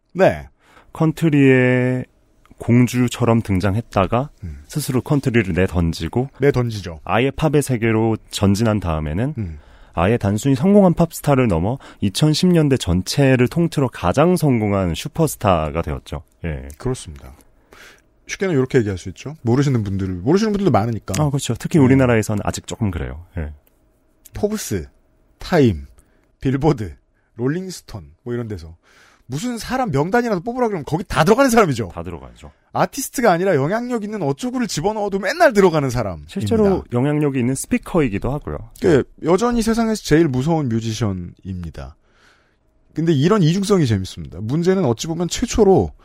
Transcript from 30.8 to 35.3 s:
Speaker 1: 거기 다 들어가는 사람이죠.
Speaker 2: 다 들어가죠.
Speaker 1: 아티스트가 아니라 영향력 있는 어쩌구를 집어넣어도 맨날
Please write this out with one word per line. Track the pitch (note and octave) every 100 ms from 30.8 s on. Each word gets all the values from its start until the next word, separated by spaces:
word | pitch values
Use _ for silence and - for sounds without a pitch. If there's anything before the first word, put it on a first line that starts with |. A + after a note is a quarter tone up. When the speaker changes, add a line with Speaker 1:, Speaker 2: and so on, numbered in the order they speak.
Speaker 1:
거기 | C3+ D#3+
다 | - -
들어가는 | D#3+ A3+ C#4
사람이죠. | A#3 F#3 A#2 F#2+
Speaker 2:
다 | F2
들어가죠. | F2 E2 C2 A#1 D2 _ _
Speaker 1:
아티스트가 | B2 F3 - - - A#3
아니라 | E3+ G3
영향력 | D3+ C#3+ A3 B3 B3
있는 | G3+ G#3+
어쩌구를 | C#3+ C#3 B3+ B3 A3+
집어넣어도 | - F3+ A3 G3+ G3
맨날 | G3+